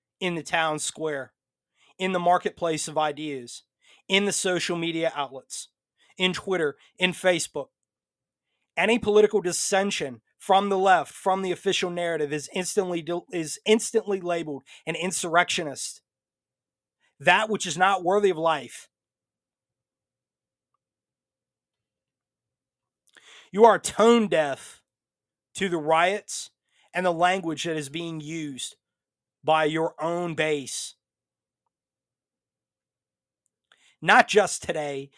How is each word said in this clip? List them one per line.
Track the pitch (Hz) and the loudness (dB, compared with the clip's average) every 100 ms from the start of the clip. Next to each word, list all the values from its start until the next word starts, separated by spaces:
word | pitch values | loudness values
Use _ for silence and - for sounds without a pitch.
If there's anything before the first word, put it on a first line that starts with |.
| _ _ | _ _
in | 185 170 | -6 -6
the | |
town | 143 170 160 151 | -2 0 0 -2
square, | - - 156 143 123 _ _ _ _ _ _ - | -6 -6 -6 -6 -10 _ _ _ _ _ _ -6
in | 190 | -2
the | 185 | 0
marketplace | 175 180 - - 170 156 - | 2 2 2 -4 -4 -4 -4
of | 151 | -2
ideas, | 151 147 151 139 120 - - _ _ _ - | -2 -2 -8 -10 -12 -18 -20 _ _ _ 0
in | 196 | 0
the | 202 | 2
social | - 190 180 - 175 | 0 -2 -2 -2 -4
media | 165 160 160 | -4 -2 -4
outlets, | 147 139 135 - - - _ _ _ _ - | -4 -8 -10 -14 -14 -16 _ _ _ _ -2
in | 185 | -2
Twitter, | 175 - 185 151 - _ - | -2 -4 -2 -2 -4 _ -2
in | 185 | -2
Facebook. | - 185 170 - 147 131 _ _ _ _ _ _ _ _ _ _ - | 2 0 0 -2 -10 -12 _ _ _ _ _ _ _ _ _ _ -2
Any | 190 233 | 2 2
political | 208 208 208 208 | 4 6 6 4
dissension | 175 170 - 190 196 - 143 117 _ _ | -2 -4 0 0 0 -2 -6 -10 _ _
from | - 196 202 | 2 2 4
the | 196 | 2
left, | 190 180 143 | 4 4 2
from | - 196 190 | -4 -2 0
the | 190 | -2
official | 175 196 175 180 | -4 -2 -2 -2
narrative, | 175 170 165 147 | -4 -4 -2 -2
is | 147 139 | -4 -6
instantly | 190 180 - 185 175 | -6 -4 -2 -2 -4
de-, | 151 175 - | -4 -6 -6
is | 180 156 - - | -8 -8 -4 2
instantly | 220 - 226 208 196 | 2 2 -2 -2 -4
labeled | 175 170 156 139 - - - | -4 -4 -6 -10 -12 -14 -10
an | 160 | -6
insurrectionist. | 180 175 175 165 175 - 156 127 - - _ _ _ _ _ _ _ _ _ _ _ _ | -6 -4 0 2 2 0 -6 -8 -12 -14 _ _ _ _ _ _ _ _ _ _ _ _
That | 143 185 220 | 2 4 2
which | 208 185 | -4 -4
is | 156 | 2
not | 185 190 175 | 2 4 2
worthy | 202 202 | 2 2
of | 160 | 2
life. | 165 151 120 - - _ _ _ _ _ _ _ _ _ _ _ _ _ _ _ _ _ _ _ _ _ _ _ _ _ _ _ _ _ _ _ _ _ _ _ _ _ _ _ _ _ _ _ - - - | 0 0 -4 -16 -20 _ _ _ _ _ _ _ _ _ _ _ _ _ _ _ _ _ _ _ _ _ _ _ _ _ _ _ _ _ _ _ _ _ _ _ _ _ _ _ _ _ _ _ -20 -20 -8
You | 190 226 | 6 8
are | 180 | 8
tone | - - 220 233 208 | 2 2 6 6 4
deaf | 160 147 131 - - _ _ _ _ _ _ _ - | 0 0 -4 -12 -20 _ _ _ _ _ _ _ -6
to | 190 | -4
the | 170 | -2
riots | 147 160 175 202 - - - _ _ _ _ | 0 2 2 0 -6 -12 -14 _ _ _ _
and | 175 185 | -4 -2
the | |
language | 165 180 190 165 151 170 | 2 2 0 -4 -6 -4
that | 156 | -6
is | 139 | -6
being | 165 170 160 | -8 -8 -10
used | 147 165 151 127 - - _ _ _ _ _ _ | -10 -10 -10 -10 -12 -14 _ _ _ _ _ _
by | 139 156 156 | 2 4 2
your | 156 165 - | 0 -2 -4
own | 160 170 175 156 | -4 -4 -4 -2
base. | 156 147 123 - - - _ _ _ _ _ _ _ _ _ _ _ _ _ _ _ _ _ _ _ _ _ _ _ _ _ _ _ _ _ _ | -2 -2 -6 -10 -12 -16 _ _ _ _ _ _ _ _ _ _ _ _ _ _ _ _ _ _ _ _ _ _ _ _ _ _ _ _ _ _
Not | 160 233 - | 6 6 6
just | 202 185 - | 4 2 0
today, | - 160 147 139 139 | -6 -6 -6 -8 -10